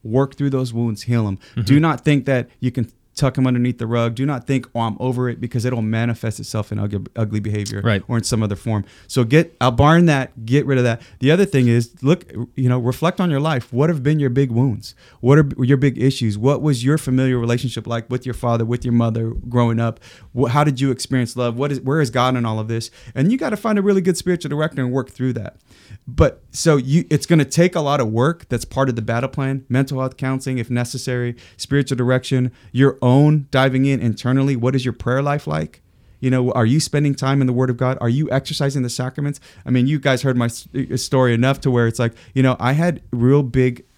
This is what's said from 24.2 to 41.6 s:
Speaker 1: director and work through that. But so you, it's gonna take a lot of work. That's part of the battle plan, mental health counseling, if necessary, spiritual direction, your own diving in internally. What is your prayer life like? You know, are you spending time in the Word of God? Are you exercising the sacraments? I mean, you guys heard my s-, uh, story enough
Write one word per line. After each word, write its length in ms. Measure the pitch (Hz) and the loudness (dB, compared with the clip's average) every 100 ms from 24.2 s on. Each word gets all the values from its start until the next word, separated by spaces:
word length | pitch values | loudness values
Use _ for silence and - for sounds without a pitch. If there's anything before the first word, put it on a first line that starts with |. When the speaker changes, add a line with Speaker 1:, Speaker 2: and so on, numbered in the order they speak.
| 180 175 - | -2 -4 -4
Speaker 1:
director 340 | 147 156 - | -4 -4 -2
and 80 | 127 | -2
work 180 | 131 127 | -2 -6
through 240 | - 127 | -4 -4
that. 240 | 113 98 _ _ - - 101 - | -4 -8 _ _ -20 -20 -20 -10
But 360 | 131 151 - _ | 2 2 2 _
so 260 | - 165 143 | -2 2 2
you, 280 | 127 156 - | 2 0 2
it's 160 | 147 - | -2 2
gonna 200 | 165 135 | 2 4
take 300 | - 180 175 | 2 2 2
a 60 | |
lot 180 | 147 147 | -2 0
of 100 | 113 | 0
work. 360 | 110 135 165 - | 2 0 0 -6
That's 140 | 120 - | -6 -4
part 240 | - 135 | -2 -2
of 60 | 120 | -2
the 60 | |
battle 280 | 110 117 131 | -2 -2 -4
plan, 360 | - 135 135 - | -4 -4 -4 -2
mental 300 | 127 139 131 | -2 0 -2
health 180 | 131 - | -6 -6
counseling, 420 | 131 131 131 127 | -6 -4 -4 -6
if 100 | 117 | -4
necessary, 680 | 120 120 127 - 123 120 120 - _ | -4 -4 -6 -6 -4 -4 -8 -18 _
spiritual 400 | - 139 135 127 | -2 0 0 -2
direction, 540 | 123 127 - 131 127 - - | 0 0 0 -2 -2 -6 -8
your 260 | 123 139 - | 2 2 4
own 460 | 123 131 151 156 139 | 4 6 6 4 0
diving 340 | 135 135 131 135 | 0 2 2 2
in 160 | 135 | 2
internally. 540 | 120 107 120 135 135 127 | -2 -2 0 0 0 0
What 180 | 120 135 | 0 0
is 80 | 123 | -2
your 80 | |
prayer 280 | 110 - 131 | -6 -2 -2
life 260 | 143 147 - | -2 -4 -4
like? 340 | 78 78 _ _ _ _ _ | -6 -6 _ _ _ _ _
You 100 | 131 | 0
know, 220 | 127 123 | 0 0
are 140 | 123 113 | 2 2
you 140 | 147 | 2
spending 320 | - 147 143 135 | 0 0 0 0
time 240 | 131 139 | 0 2
in 60 | 127 | 2
the 60 | |
Word 160 | 123 127 | 0 0
of 80 | 120 | 0
God? 200 | 131 131 | -2 0
Are 80 | 117 | 0
you 200 | 127 151 | 0 0
exercising 500 | 135 - 156 139 139 | -2 -4 -4 -2 -2
the 60 | 123 | -4
sacraments? 500 | - 127 143 143 139 - - - | -4 -6 -4 -6 -6 -14 -16 0
I 40 | |
mean, 180 | 127 131 | 2 2
you 100 | 151 | 2
guys 240 | 139 127 | 0 2
heard 120 | 135 123 | 2 0
my 100 | 120 | -2
s-, 220 | - - 139 | -4 -10 -8
uh, 220 | 131 123 | -4 -6
story 360 | - 131 127 | 0 2 2
enough 280 | 117 127 139 | 4 2 0